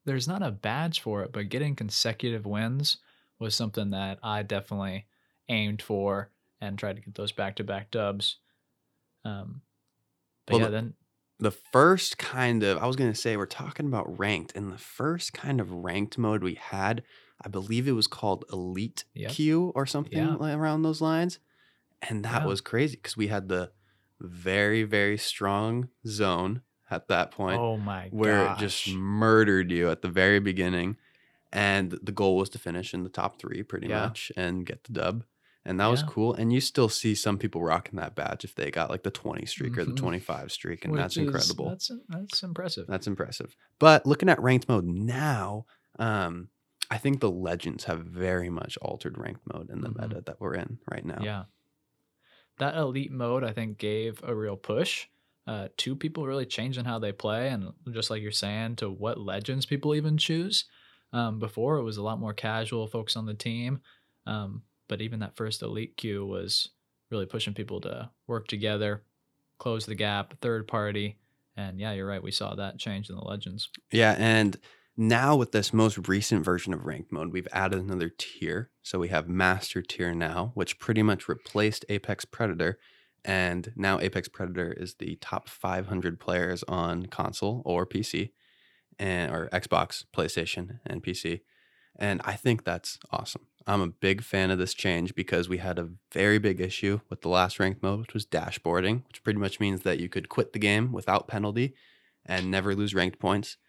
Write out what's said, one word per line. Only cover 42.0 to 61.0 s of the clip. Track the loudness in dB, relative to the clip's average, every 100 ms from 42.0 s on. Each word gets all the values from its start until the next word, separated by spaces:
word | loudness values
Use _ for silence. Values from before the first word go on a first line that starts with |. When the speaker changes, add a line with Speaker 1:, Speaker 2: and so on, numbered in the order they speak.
| -10
Speaker 1:
that's | -10 -6 -4
impressive. | -4 -6 -6 -6 -4
Speaker 2:
That's | -4 -4
impressive. | -4 -4 -6 -10 -14 _ 8
But | 10 10 8
looking | 4 6
at | 6
ranked | 6 4 4
mode | 2 2
now, | 0 -2 0 0 0 -2 -6 -10 _ _ -4
um, | 0 0 0 -4 -12 _ _ _ -4
I | 0
think | 2 2
the | 2
legends | 0 -2 -2 -4 -6 -4
have | -6 -6
very | -4 0 0 0
much | -4 -6 -8
altered | -8 -6 -8 -8
ranked | -8 -10 -10
mode | -10 -10
in | -8
the | -6
Speaker 1:
Mm-hmm. | -6 -6
Speaker 2:
meta | -8
that | -10 -8
we're | -6 -6
in | -6 -10 -10
right | -8 -6
now. | -6
Speaker 1:
Yeah. | -6 -6 -10 _ _ _ _ _ _ _ _ _ _ -4
That | -2 0
elite | 0 -2 -4
mode, | -4 0 0
I | 0
think, | -2 -6 -4
gave | -2 -2 -2 -6
a | -6 -4
real | -4 -6
push, | -2 0 0 -2 -8 _ _ _ -10
uh, | -8 -6 -6
to | -4 -2
people | -4 -4 -4
really | -4 -4
changing | -4 -4 -4 -4
how | -2
they | -4
play | -4 -2 0 0
and | -2 -6 -10 -10
just | -6 -4
like | -4
you're | -4
saying, | -4 -2 -2 -4 -4
to | -6
what | -4 -4 -4
legends | -4 -4 -4 -4 -2
people | 0 2 0
even | 2 2
choose. | 2 0 0 -2 -2 _ _ _